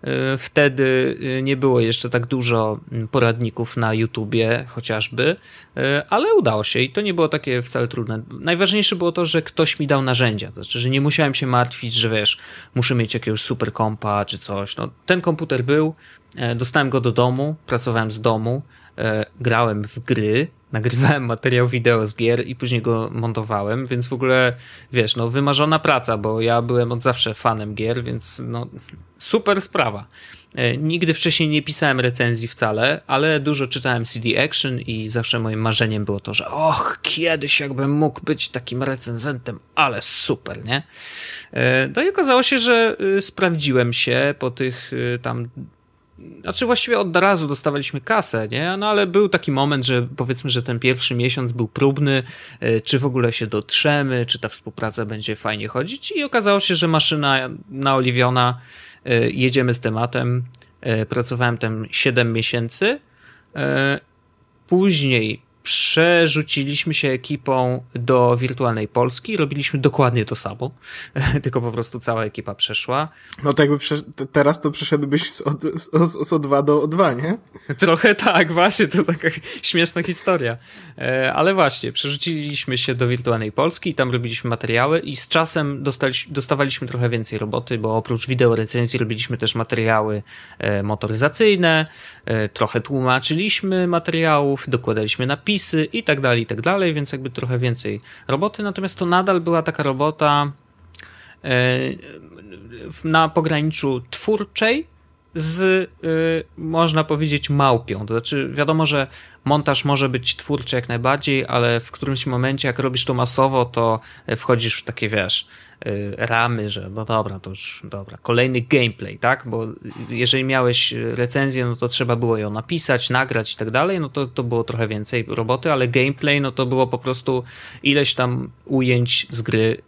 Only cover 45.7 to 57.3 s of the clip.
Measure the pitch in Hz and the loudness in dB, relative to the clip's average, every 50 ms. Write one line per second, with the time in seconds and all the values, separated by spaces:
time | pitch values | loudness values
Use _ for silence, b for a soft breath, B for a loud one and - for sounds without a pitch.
45.7 | _ _ _ _ _ _ _ _ _ - - - - - - - 190 - 262 233 | _ _ _ _ _ _ _ _ _ -20 -20 -20 -20 -12 -10 -6 -2 -2 2 2
46.7 | 247 240 - 240 240 208 202 185 165 180 185 196 202 170 160 147 143 127 - 156 | 2 0 2 2 2 2 2 2 2 4 4 4 4 2 2 -2 -4 -2 -2 -2
47.7 | 143 143 139 - - 139 135 - 220 220 - - - 113 110 107 117 127 156 175 | -2 -2 -4 -4 -6 -8 -2 0 0 0 0 0 -2 -2 -2 -2 -2 -2 -2 -2
48.7 | 185 196 208 214 214 208 202 190 170 196 208 190 - 170 - - 139 135 139 143 | -2 -2 -2 0 2 2 2 2 4 4 4 4 2 0 0 0 2 2 2 2
49.7 | 147 135 127 127 131 123 120 120 135 - 131 120 131 123 - 143 120 135 123 131 | 2 0 0 2 2 0 0 -2 -4 -6 -4 -4 -4 -4 -2 -2 -2 -2 -2 -2
50.7 | 123 117 120 131 131 123 - - 127 120 120 127 123 139 127 120 117 120 117 107 | -4 0 2 2 2 2 0 -2 -2 0 0 0 0 -2 -4 -4 -2 -4 -4 -4
51.7 | _ - 135 139 139 139 147 143 135 135 123 B B B B B B B - 120 | _ 2 2 2 2 2 2 2 2 2 0 B B B B B B B -2 0
52.7 | 113 110 - - - 131 131 143 123 131 120 117 113 - 117 107 95 107 110 - | 0 0 0 0 0 2 2 0 0 2 0 0 0 -2 -4 -2 -2 -4 -2 0
53.7 | - - - 151 147 147 139 135 127 123 120 120 - 120 - 110 - - _ 113 | 0 2 2 2 2 2 0 0 0 -2 0 -2 -2 -4 -4 -8 -10 -10 _ -14
54.7 | - - 110 110 104 - 113 104 110 107 107 - 110 - - 110 107 104 107 110 | -10 -6 -6 -6 -4 -6 -6 -6 -6 -8 -6 -6 -8 -4 -4 -4 -4 -4 -6 -4
55.7 | - 127 135 180 254 285 - - 415 320 294 277 - 247 208 202 202 196 190 - | -4 -4 -4 -4 -8 -10 -10 -6 -4 -4 -4 0 -2 0 2 4 2 4 4 2
56.7 | 185 156 - 165 160 156 - - 165 151 147 139 | 2 2 2 2 4 4 2 2 0 0 2 2